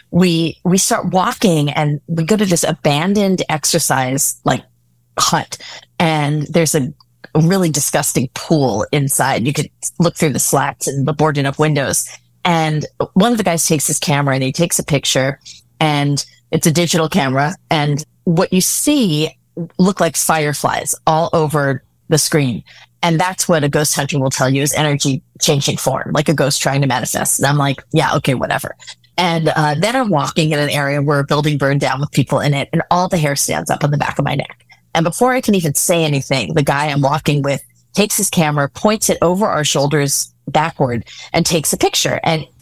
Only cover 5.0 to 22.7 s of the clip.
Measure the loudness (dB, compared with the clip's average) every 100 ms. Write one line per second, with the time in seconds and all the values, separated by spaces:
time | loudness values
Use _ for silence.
5 | _ -4 0 0 -2 -12 -18 -20 -10 -2
6 | 0 2 0 -2 0 0 2 0 -2 -6
7 | _ _ -4 2 4 4 2 0 -2 -2
8 | -2 -2 -4 -6 0 2 2 0 -2 0
9 | 0 0 0 0 0 -2 -4 _ -8 -2
10 | 0 2 0 0 0 0 0 -4 -4 -2
11 | -2 0 0 2 -2 0 0 0 0 -2
12 | -6 -12 _ _ 0 2 0 -2 -4 -6
13 | -2 2 2 2 0 0 0 0 0 -2
14 | 0 0 2 0 -2 0 0 -2 -2 -2
15 | 0 0 0 -4 -12 -20 _ -2 2 2
16 | 2 0 -4 -14 _ 0 2 2 2 0
17 | 0 0 0 0 0 -4 -2 0 2 0
18 | -6 _ -2 0 2 0 0 0 0 2
19 | 2 0 -2 -6 _ -12 -6 0 2 2
20 | 0 0 0 0 0 -2 -2 -2 -4 -4
21 | 0 0 2 0 0 0 0 -2 -8 _
22 | -2 0 2 0 0 -4 -10